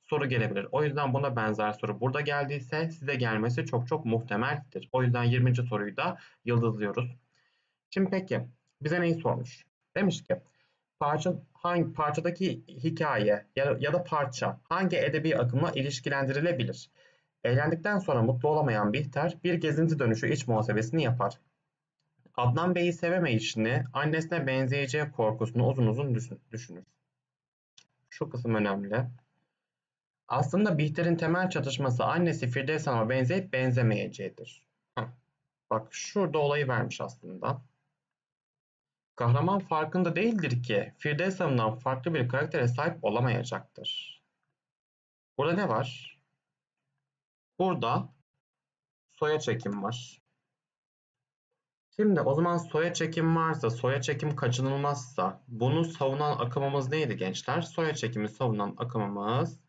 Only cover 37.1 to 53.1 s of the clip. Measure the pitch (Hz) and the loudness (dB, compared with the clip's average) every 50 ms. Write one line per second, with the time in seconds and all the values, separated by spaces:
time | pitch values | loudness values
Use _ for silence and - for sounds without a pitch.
37.1 | - - - 87 90 92 - 120 139 - - _ _ _ _ _ _ _ _ _ | -10 -14 -16 -16 -14 -6 -4 -4 -4 -4 -8 _ _ _ _ _ _ _ _ _
38.1 | _ _ _ _ _ _ _ _ _ _ _ _ _ _ _ _ _ _ _ _ | _ _ _ _ _ _ _ _ _ _ _ _ _ _ _ _ _ _ _ _
39.1 | _ - 123 120 123 143 156 175 196 196 190 - 165 156 156 156 - 180 180 175 | _ 0 4 4 4 4 4 2 2 0 0 0 0 0 0 0 0 0 0 2
40.1 | 151 165 202 233 233 208 165 139 120 120 - - 110 101 104 - - _ - 151 | 2 2 2 2 2 0 0 0 0 -2 0 0 0 0 0 -2 -10 _ -4 -2
41.1 | 147 147 170 196 190 - 180 156 135 120 113 110 113 - - 175 175 - - 175 | 0 0 0 -2 0 0 0 0 2 2 2 0 -2 -2 -4 -4 -4 -2 -2 -2
42.1 | 165 151 123 123 - 135 147 160 - 156 123 120 123 123 147 170 - - - 104 | 0 0 0 0 0 -2 -2 0 0 0 2 2 2 0 -2 -2 -2 -2 -2 -2
43.1 | 104 120 120 127 110 98 - - - 95 - _ _ - - - - - - - | 0 2 2 2 0 0 -2 -4 -6 -8 -8 _ _ -12 -10 -8 -8 -8 -10 -14
44.1 | - - _ _ _ _ _ _ _ _ _ _ _ _ _ _ _ _ _ _ | -20 -20 _ _ _ _ _ _ _ _ _ _ _ _ _ _ _ _ _ _
45.1 | _ _ _ _ _ - 139 156 175 190 208 156 113 113 123 123 - - - - | _ _ _ _ _ -2 0 0 2 0 0 0 0 -2 -2 -4 -8 -14 -18 -20
46.1 | - _ _ _ _ _ _ _ _ _ _ _ _ _ _ _ _ _ _ _ | -20 _ _ _ _ _ _ _ _ _ _ _ _ _ _ _ _ _ _ _
47.1 | _ _ _ _ _ _ _ _ _ _ 185 185 175 135 120 117 135 - - - | _ _ _ _ _ _ _ _ _ _ 0 0 0 0 0 0 0 0 -2 -6
48.1 | - _ _ _ _ _ _ _ _ _ _ _ _ _ _ _ _ _ _ _ | -12 _ _ _ _ _ _ _ _ _ _ _ _ _ _ _ _ _ _ _
49.1 | _ - 156 151 156 151 151 - 110 - - 101 101 101 98 104 120 - - - | _ -2 0 0 0 0 0 -2 -4 -2 -2 -6 -6 -4 -4 -6 -6 -8 -12 -16
50.1 | - - _ _ _ _ _ _ _ _ _ _ _ _ _ _ _ _ _ _ | -20 -20 _ _ _ _ _ _ _ _ _ _ _ _ _ _ _ _ _ _
51.1 | _ _ _ _ _ _ _ _ _ _ _ _ _ _ _ _ _ - 214 214 | _ _ _ _ _ _ _ _ _ _ _ _ _ _ _ _ _ 2 4 4
52.1 | 196 156 143 - 139 151 170 175 175 170 165 - - 151 165 175 170 - 170 156 | 4 4 4 2 4 4 2 2 2 0 -2 0 0 0 0 2 0 -2 -4 -2